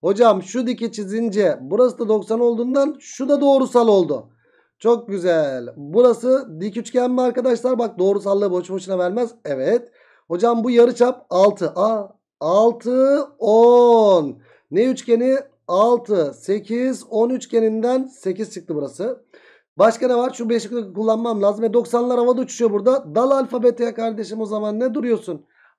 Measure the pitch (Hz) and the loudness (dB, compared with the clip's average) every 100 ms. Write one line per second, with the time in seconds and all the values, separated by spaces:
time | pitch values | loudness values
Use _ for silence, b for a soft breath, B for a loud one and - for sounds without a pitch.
0 | 165 202 233 196 185 254 240 247 233 226 | -2 4 4 4 -2 -6 -4 -4 -6 -8
1 | 196 220 233 196 185 131 131 202 254 247 | -8 -4 -4 0 0 0 -4 2 2 0
2 | 220 214 180 226 240 226 247 277 277 285 | -2 -2 0 0 0 0 -2 0 -2 -4
3 | - - 269 285 277 269 262 247 233 196 | -16 -8 0 2 4 2 4 2 4 4
4 | 160 131 - _ _ _ _ _ 220 233 | 2 -4 -8 _ _ _ _ _ 0 0
5 | 233 196 180 165 147 131 120 - 143 185 | -2 -4 0 0 0 -4 -12 -16 -2 2
6 | 247 233 240 262 262 156 202 202 226 247 | 4 2 0 0 -2 -10 -8 -8 -4 -2
7 | 247 254 254 247 247 233 247 247 226 - | -2 0 0 0 -2 0 -2 -2 -4 -2
8 | 190 202 196 196 202 180 180 190 185 190 | 0 0 0 0 0 -2 -4 -10 -6 -4
9 | 180 208 233 - - 135 135 233 240 b | -2 -2 -6 -8 -8 -4 0 -2 -4 b
10 | b b _ 175 233 233 240 240 240 - | b b _ -2 0 0 2 4 4 4
11 | 240 254 _ 180 202 202 165 180 208 220 | 0 0 _ 2 2 2 -6 -2 -2 -2
12 | 196 _ _ _ 151 190 233 233 226 254 | -8 _ _ _ 0 2 2 0 -4 2
13 | 269 285 - _ 214 220 233 240 240 226 | 2 2 -2 _ 2 6 6 6 6 6
14 | 208 185 143 120 b b b 170 254 254 | 6 4 0 -8 b b b 0 0 -2
15 | - 233 254 269 269 _ - 180 226 240 | 0 0 2 -2 -4 _ -4 0 2 2
16 | 240 202 147 123 - 202 202 233 262 247 | 0 0 0 -4 -4 -4 -2 -4 -2 -4
17 | - 214 233 254 - 233 220 220 233 254 | -6 -2 0 -2 -2 0 0 0 0 -2
18 | 262 - 190 185 214 - - 151 139 - | -4 -8 -8 -6 -8 -10 -8 -6 -6 -8
19 | 214 240 _ b b b b - 208 226 | -8 -8 _ b b b b 2 2 2
20 | 247 240 254 254 233 233 202 240 202 180 | 0 0 -2 -6 -4 -4 -4 -8 -8 -4
21 | 220 220 233 214 196 208 226 226 240 240 | -2 -2 -2 0 0 0 -2 -2 0 -2
22 | 247 247 240 247 254 - 233 202 202 262 | 0 0 0 0 -4 -2 -2 0 0 0
23 | 156 156 254 277 262 254 240 240 233 226 | -2 -2 0 0 -2 0 0 0 -6 -4
24 | 226 214 196 220 220 214 214 214 254 233 | -6 -6 -10 -8 -6 -6 -4 -4 -4 -2
25 | 240 226 202 156 b b b | -2 -4 -4 -12 b b b